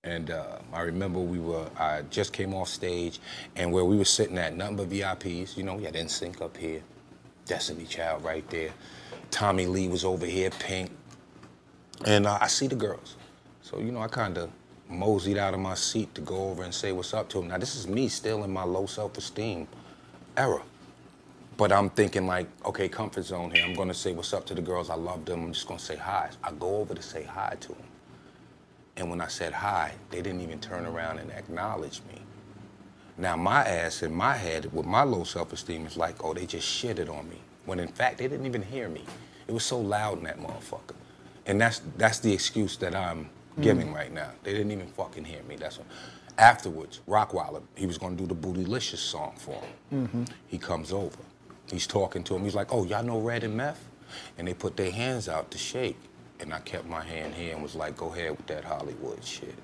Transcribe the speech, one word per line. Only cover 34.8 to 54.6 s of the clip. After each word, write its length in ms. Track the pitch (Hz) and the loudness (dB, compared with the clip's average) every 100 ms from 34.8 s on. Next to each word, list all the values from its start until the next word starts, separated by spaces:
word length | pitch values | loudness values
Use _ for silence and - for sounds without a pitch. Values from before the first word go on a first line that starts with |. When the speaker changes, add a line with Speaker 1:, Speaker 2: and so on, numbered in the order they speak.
| 82 | 4
Speaker 1:
my 160 | 107 | 6
low 220 | 143 101 | 6 4
self-esteem, 640 | 82 87 80 80 - 82 80 | 0 -4 -4 -6 -6 -6 -6
is 100 | 82 | 0
like, 260 | 82 85 | -2 0
"Oh, 120 | 80 | -4
they 120 | 87 87 | -2 -4
just 220 | 85 - | -4 -2
shitted 400 | - 123 104 80 | -2 -2 -2 -2
on 200 | 76 82 | -4 -8
me." 120 | 82 - - | -12 -16 -12
When 160 | - 90 | -4 -2
in 80 | 85 | -2
fact, 300 | - 123 - | 2 0 2
they 100 | 127 | -2
didn't 180 | 139 131 | -2 -2
even 160 | 120 | -2
hear 260 | 98 131 113 | -2 -4 -4
me. 160 | 123 - - - - - | -6 -10 -14 -16 -14 -4
It 40 | |
was 120 | 113 | 0
so 160 | - 123 | 0 2
loud 380 | 101 104 107 85 | 2 2 2 0
in 60 | |
that 140 | 80 78 | -4 -6
motherfucker. 560 | 80 - - - - - - - - - - | -6 -8 -8 -10 -10 -16 -18 -20 -20 -10 2
And 140 | 98 | 6
that's, 200 | 117 113 - 90 | 6 4 -6 4
that's 240 | 110 107 | 4 6
the 120 | 113 | 4
excuse 440 | 95 - 113 101 - | 6 4 2 2 0
that 180 | 92 | -2
I'm 360 | 92 90 82 76 - - - | 0 -2 -2 -8 -14 -10 4
giving 280 | 147 90 78 | 6 6 4
Speaker 2:
Mm. 60 | |
Speaker 1:
right 180 | 76 71 | -2 -4
now. 200 | 78 73 - | -4 -6 -6
They 100 | - | -2
didn't 200 | 101 104 | 0 0
even 160 | 104 90 | -2 -6
fucking 360 | - 92 - | -4 -6 -6
hear 180 | 78 76 | -10 -10
me. 120 | 71 73 | -10 -8
That's 220 | 76 - | -8 -8
what. 80 | - - - - - - | -14 -16 -16 -16 -8 12
Afterwards, 640 | 113 120 95 80 80 - - | 12 12 -2 -6 -8 -12 4
Rockwaller, 540 | 107 107 92 76 76 - | 4 4 0 -2 -6 -10
he 120 | - 95 | -4 -2
was 100 | 82 | -2
gonna 200 | 92 90 | -4 -2
do 100 | 90 | -2
the 80 | |
Bootylicious 640 | 87 92 90 90 113 - - | -2 -2 -2 0 0 -2 -4
song 360 | - 80 73 - | -4 -2 -6 -6
for 160 | - | -10
him. 540 | 69 - - - 139 120 | -8 -10 -14 -4 -2 0
Speaker 2:
Mm-hmm. 160 | 117 120 - - | 0 -2 -6 -8
Speaker 1:
He 120 | 92 | -8
comes 340 | - 90 - | -2 -2 0
over. 240 | 98 92 - - - - - - | -2 -2 -6 -18 -20 -20 -20 -6
He's 160 | 87 - | -4 0
talking 360 | 104 95 90 | 2 2 0
to 120 | 85 92 | 0 0
him. 80 | |
He's 100 | 101 | 2
like, 180 | 101 101 | 0 2
"Oh, 120 | 123 | 2
y'all 180 | 90 104 | 2 2
know 160 | 120 113 | 2 0
Red 260 | 113 117 | 2 0
and 120 | 113 110 | 0 0
Meth?" 320 | 143 156 - - - - - - | -2 -4 -14 -18 -14 -14 -14 -6
And 100 | 87 | -4
they 80 | |
put 220 | 87 | -2